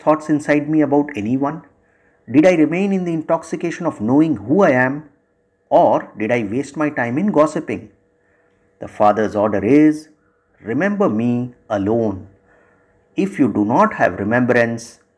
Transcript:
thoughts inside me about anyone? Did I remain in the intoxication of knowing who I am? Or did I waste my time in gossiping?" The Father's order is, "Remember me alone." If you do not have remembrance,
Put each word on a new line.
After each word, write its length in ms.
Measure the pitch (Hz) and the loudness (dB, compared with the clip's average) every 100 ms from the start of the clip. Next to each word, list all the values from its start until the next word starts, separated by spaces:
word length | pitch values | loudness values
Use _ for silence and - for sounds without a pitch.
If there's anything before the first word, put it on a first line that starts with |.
thoughts 280 | 156 151 - | 0 0 0
inside 360 | 151 151 147 143 | -2 0 0 2
me 60 | 156 | 0
about 260 | 143 143 147 107 | 2 2 0 -4
anyone? 340 | 104 131 139 165 - _ _ _ _ _ - 131 | -4 -2 -4 -6 -14 _ _ _ _ _ -2 4
Did 100 | 185 | 4
I 20 | 175 | 4
remain 340 | 147 175 202 190 | 2 0 -2 -2
in 40 | 175 | -2
the 80 | 160 | -4
intoxication 720 | 151 165 - 170 170 156 170 | -2 -4 -4 -8 -6 -6 -8
of 100 | - 107 | -4 0
knowing 260 | 139 160 110 101 | 2 2 0 0
who 160 | 180 180 | 2 4
I 20 | 127 | 4
am? 120 | 127 147 - _ _ _ _ _ - 156 | 0 -2 -12 _ _ _ _ _ 0 2
Or 160 | 135 139 - - | 4 2 -2 -6
did 100 | 107 120 | -2 -2
I 20 | 101 | -2
waste 260 | 123 135 160 | -6 -6 -4
my 60 | 151 143 | -4 -2
time 180 | 120 131 | -4 -2
in 100 | 202 151 | 0 2
gossiping?" 440 | 151 170 156 98 - _ _ _ _ _ _ _ _ - | 2 0 -8 -10 -12 _ _ _ _ _ _ _ _ -18
The 40 | 101 - | -10 0
Father's 360 | 104 104 104 104 | 2 2 0 0
order 200 | 107 101 101 | -2 0 2
is, 280 | 143 151 151 - _ _ _ _ _ 190 | 4 4 2 -8 _ _ _ _ _ -8
"Remember 380 | 156 196 202 190 107 | -4 -2 0 -2 0
me 140 | 120 120 123 - - 104 | -2 -2 -6 -12 -6 -4
alone." 440 | 98 113 110 95 95 _ _ _ _ _ _ _ _ - | -2 0 -2 -4 -12 _ _ _ _ _ _ _ _ -6
If 140 | 196 - | -4 0
you 60 | 127 104 | 0 0
do 60 | 104 | 0
not 260 | 147 208 - | 2 0 0
have 240 | 110 92 | -2 -2
remembrance, 640 | 101 120 123 120 117 117 - - _ | -2 0 2 2 0 -4 -12 -20 _